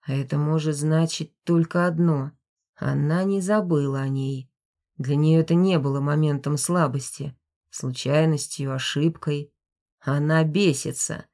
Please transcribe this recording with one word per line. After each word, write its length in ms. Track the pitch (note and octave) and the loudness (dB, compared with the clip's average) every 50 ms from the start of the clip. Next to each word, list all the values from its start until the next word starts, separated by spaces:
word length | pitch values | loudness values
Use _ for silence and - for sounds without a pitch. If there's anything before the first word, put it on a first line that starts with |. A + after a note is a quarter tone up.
| _ | _
А 60 | - | -4
это 240 | C3+ C#3 C#3 C3 - | -4 -4 -2 -2 -2
может 400 | D3 D3 D3+ D#3+ D#3+ D3+ D#3 D3+ | -2 0 0 0 0 0 -2 -2
значить 560 | C#3+ D3 D#3 D#3 D#3+ E3 E3 - - D#3+ - _ _ _ | -2 0 2 2 2 2 2 0 -6 -8 -10 _ _ _
только 420 | - E3+ E3+ E3 E3 - F3 F3 | 2 2 2 2 2 0 0 0
одно. 460 | F3+ E3 D#3+ F3 E3+ D#3 C#3 C3+ C#3+ - _ _ _ _ _ _ _ _ | 0 0 2 2 2 2 0 -2 -6 -10 _ _ _ _ _ _ _ _
Она 480 | _ - C3 C#3 C#3 C#3+ D3 D#3+ F3+ F#3+ | _ -4 -2 0 0 0 0 0 0 0
не 160 | G3 G3 G3 | 0 -2 -2
забыла 600 | F3+ F#3 G#3 G#3+ F#3+ F3 E3 D3 C#3+ C#3 C3+ C3+ | 0 0 0 0 2 2 0 2 2 0 -2 -2
о 80 | C3+ C3+ | -2 -2
ней. 420 | C3+ C3+ C3+ C3+ C3+ C3 C3 _ _ _ _ _ _ _ _ _ _ - | -2 -2 -2 -4 -4 -6 -10 _ _ _ _ _ _ _ _ _ _ -8
Для 180 | C#3 C3 C#3+ | -4 -2 0
нее 240 | C#3+ D3+ D#3 D#3+ E3 | 2 4 4 4 4
это 140 | D#3+ D#3+ E3+ | 4 4 2
не 240 | F3 F#3 F#3+ F#3 D#3+ | 4 4 4 2 2
было 220 | C3+ C#3 C#3 C#3 | 0 0 -2 -2
моментом 580 | C#3 D3 D3 D3+ D#3 D3+ D3 C#3+ C3+ D3 D3 C#3 | -2 0 2 2 2 2 0 -2 -2 -2 -2 -2
слабости, 760 | - - F3 F3+ E3 C#3 B2 C#3 B2+ - - - C#3 - - _ _ _ _ _ _ _ | -2 0 0 0 0 0 0 -4 -6 -8 -12 -10 -10 -12 -12 _ _ _ _ _ _ _
случайностью, 1040 | - - - C3 B2+ - - C3 C#3+ D#3 D#3+ D#3+ D#3 C#3 - - - - C#3 C3+ C3 | -16 -8 -8 -8 -6 -6 -4 0 2 4 4 4 2 0 -4 -8 -8 -6 -6 -4 -4
ошибкой. 760 | C3 B2+ - - C#3+ D3+ E3 E3 - - D#3 D3 C#3+ D3 - _ _ _ _ _ _ _ _ _ _ | -4 -4 -4 -2 0 0 0 0 -2 -4 -4 -4 -4 -6 -10 _ _ _ _ _ _ _ _ _ _
Она 440 | _ - C#3 C#3+ D3 D3+ D#3+ D#3+ D#3+ | _ -2 0 0 2 2 2 2 2
бесится. 800 | D#3 D3 G3 G#3 F3+ C#3 - - - A#2+ - - - - G#2+ - _ | 2 2 4 4 4 2 2 -4 -6 -4 -4 -4 -4 -4 -10 -12 _